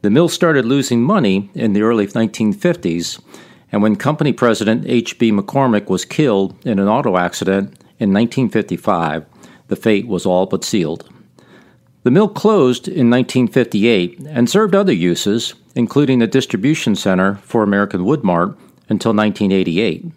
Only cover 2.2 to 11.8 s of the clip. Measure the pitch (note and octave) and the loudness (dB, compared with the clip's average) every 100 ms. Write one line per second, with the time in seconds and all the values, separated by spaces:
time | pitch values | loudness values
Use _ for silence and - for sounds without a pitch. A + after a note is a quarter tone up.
2.2 | A2+ - G#2+ G2+ F3+ E3+ F2 E2+ E2+ - | -4 0 -2 0 -2 -2 -2 -4 -6 -12
3.2 | _ - - - _ G#2+ G#2+ G#2 - D#3 | _ -20 -20 -20 _ 0 0 0 -2 0
4.2 | D3+ - B2 A2 G#2 A2 - B2 A2+ - | -2 2 2 2 0 -2 0 -2 -2 -2
5.2 | A2+ G#2 G2 C3+ C3 G#2+ G2+ F#2 - - | 0 0 -2 0 2 0 0 -4 -4 -2
6.2 | D3+ G2+ F#2+ - - G2+ G2 A2+ C3+ F2+ | 0 2 -2 -4 -4 0 2 0 0 0
7.2 | F2 - F2 G2 G2 - _ _ G#2+ G2 | -2 -4 -2 -2 -2 -10 _ _ 0 2
8.2 | A#2 B2+ B2 G#2+ G#2 F2 - F#2 E2 D#2 | 0 0 -2 -2 -4 -4 -2 -2 -2 -4
9.2 | - _ - - _ G2+ A2+ G#2 B2 F#2 | -10 _ -20 -20 _ -4 0 0 0 -4
10.2 | - F2+ F#2+ G2 - A2 D#2+ E2 - - | 0 0 0 -4 -4 -4 -2 -6 -12 -20
11.2 | - _ _ - - _ | -20 _ _ -20 -20 _